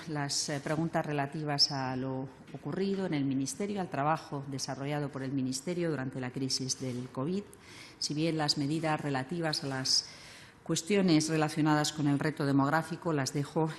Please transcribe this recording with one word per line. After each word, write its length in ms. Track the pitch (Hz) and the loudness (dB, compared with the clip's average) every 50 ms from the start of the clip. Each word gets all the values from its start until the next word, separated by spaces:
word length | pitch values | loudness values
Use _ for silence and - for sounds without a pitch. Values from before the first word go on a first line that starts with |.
| - 160 | -4 -6
las, 400 | 151 147 143 139 - - - - | -4 -4 -2 -2 -2 -2 -2 -2
eh, 100 | 151 143 | -4 -4
preguntas 460 | 143 156 156 151 170 165 - 165 156 | -2 -2 0 0 0 0 0 0 0
relativas 680 | 156 147 143 139 143 - 160 151 147 143 143 - - | 0 0 0 0 -2 -2 -4 -2 -2 2 2 2 2
a 240 | 147 135 131 127 131 | 2 0 -2 -2 -2
lo 300 | 127 131 135 131 131 135 - - - - - - | -2 -2 -2 -4 -4 -6 -8 -10 -14 -16 -14 -14
ocurrido 500 | - - 147 147 185 196 196 196 190 190 | -10 -6 -4 -2 0 0 0 0 0 0
en 100 | 175 160 | 0 0
el 100 | 143 139 | 0 2
Ministerio, 560 | 139 131 135 135 131 - - 202 202 202 202 | 2 0 0 0 -2 -2 -4 -4 -2 -2 -2
al 100 | 180 175 | -4 -2
trabajo 520 | - 135 139 151 160 151 - - 151 139 139 143 | -2 0 2 2 2 0 -2 -6 -8 -8 -6 -6
desarrollado 600 | 135 131 - 143 135 123 135 143 147 147 147 135 | -8 -6 -6 -6 -6 -4 -4 -2 -2 -2 -2 -2
por 120 | - 131 135 | -4 -6 -4
el 100 | 135 139 | -2 -2
Ministerio 580 | 139 127 127 131 - - 185 175 175 170 165 | -2 0 -2 -2 -4 -4 -4 -2 0 0 0
durante 280 | 151 131 131 131 - 135 | 0 -2 -2 -4 -4 -4
la 120 | 127 123 | -6 -6
crisis 500 | - 143 135 135 - - 131 131 - - | -4 -4 -2 -2 -2 -2 -2 -4 -4 -4
del 280 | 131 127 120 123 127 127 - | -4 -4 -4 -6 -6 -6 -4
covid, 300 | 131 135 165 185 202 202 - - - - - - - - - - - | -4 -2 -2 -2 -2 -4 -6 -12 -20 -20 -20 -18 -18 -18 -18 -8 -6
si 160 | - - 143 | -4 -2 0
bien 240 | 151 160 170 160 156 | 0 2 2 2 2
las 180 | 147 147 - | 0 0 0
medidas 420 | 156 139 139 156 160 160 156 151 147 | 0 0 0 0 0 2 2 0 0
relativas 640 | 151 143 139 127 131 - 180 170 165 156 147 - 143 | 0 0 0 -2 -2 -2 -4 -2 -2 -2 -2 -2 -4
a 20 | |
las 420 | 139 135 131 135 - - - - - - - - - - - - - - - - | -4 -4 -2 0 2 2 2 0 -2 -8 -16 -18 -18 -18 -18 -20 -20 -20 -10 -4
cuestiones 640 | - 165 - - - 208 202 190 180 156 151 156 160 | -2 -2 0 2 4 4 6 6 8 8 6 6 4
relacionadas 640 | 160 156 151 151 - 156 147 156 151 151 151 147 - | 4 2 2 2 2 4 4 6 6 4 4 2 0
con 140 | - 143 | 2 2
el 120 | 143 143 139 | 4 4 4
reto 280 | - 156 143 - 147 | 2 0 0 0 2
demográfico 640 | 139 139 139 135 143 156 165 156 - 170 - - 170 156 | 4 4 4 6 4 4 2 2 0 -4 -4 -2 0 0
las 220 | 143 131 - - | 2 0 0 0
dejo 360 | 147 143 - - 160 156 160 151 | -2 -2 0 0 0 0 0 -2